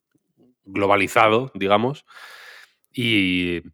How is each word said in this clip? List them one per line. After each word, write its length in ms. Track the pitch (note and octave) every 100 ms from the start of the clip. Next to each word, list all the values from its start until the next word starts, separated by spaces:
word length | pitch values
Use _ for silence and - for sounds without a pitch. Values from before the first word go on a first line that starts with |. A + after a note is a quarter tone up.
| _ _ _ _ _ _
globalizado, 880 | - G2+ G2 G2+ F#2 A#2+ A2 A2+ C3+
digamos. 500 | F#2+ G2 G#2 B2 D3+ _ - - - - - - _ _
Y, 680 | - A#2+ G#2+ F#2 F2+ F2+ E2+ F2